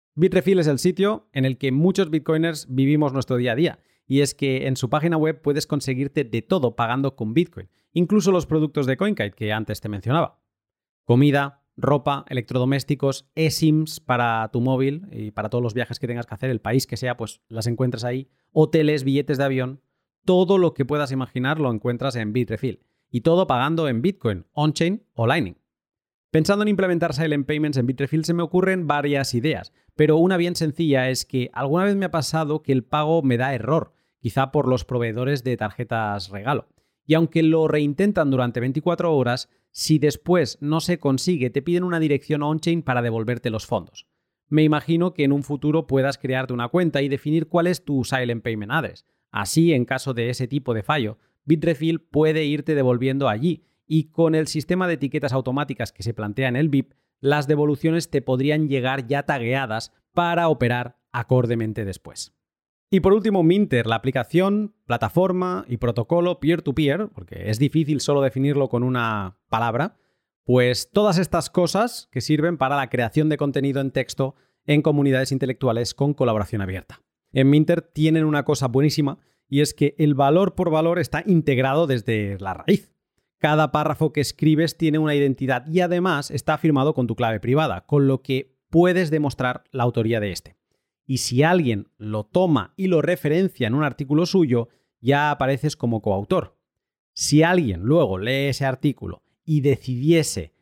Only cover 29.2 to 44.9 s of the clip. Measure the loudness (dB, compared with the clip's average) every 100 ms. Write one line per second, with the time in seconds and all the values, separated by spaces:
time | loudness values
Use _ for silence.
29.2 | -2 -2 -2 -4 -8 _ _ 2 4 6
30.2 | 4 2 0 -2 -4 -2 2 2 2 -2
31.2 | -4 -4 -4 -4 -2 0 0 0 -2 -2
32.2 | -2 -2 -2 -2 0 0 0 -2 2 2
33.2 | 2 0 0 -4 -2 -2 -2 _ _ _
34.2 | -4 -2 0 0 2 0 -2 -4 -2 -2
35.2 | -4 -2 -2 -4 -4 -6 -6 -4 -4 -6
36.2 | -8 -10 -4 -4 -6 _ _ _ 0 2
37.2 | 2 2 2 4 2 2 0 0 0 2
38.2 | 0 0 0 -2 -4 -2 -2 -2 0 2
39.2 | 0 -2 -6 _ _ -6 2 2 2 0
40.2 | 0 0 0 -4 -4 -2 -2 -2 0 0
41.2 | 0 -2 -2 -4 -2 -2 -2 -2 0 0
42.2 | -2 -4 -2 -2 -2 -2 -2 -2 -2 -2
43.2 | -4 -4 -4 -6 -4 -6 -6 -20 -20 _
44.2 | _ _ -2 2 4 2 0